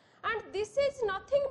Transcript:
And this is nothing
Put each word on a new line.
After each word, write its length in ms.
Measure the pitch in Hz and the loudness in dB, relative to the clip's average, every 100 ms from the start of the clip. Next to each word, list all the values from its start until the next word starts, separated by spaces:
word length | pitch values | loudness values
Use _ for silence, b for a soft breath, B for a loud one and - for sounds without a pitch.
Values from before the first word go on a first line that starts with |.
| b b | b b
And 180 | 415 440 277 | -4 -4 -4
this 240 | 370 427 539 | -4 -2 2
is 260 | 554 554 | 2 2
nothing 380 | 415 392 - 554 539 | -2 -2 0 0 2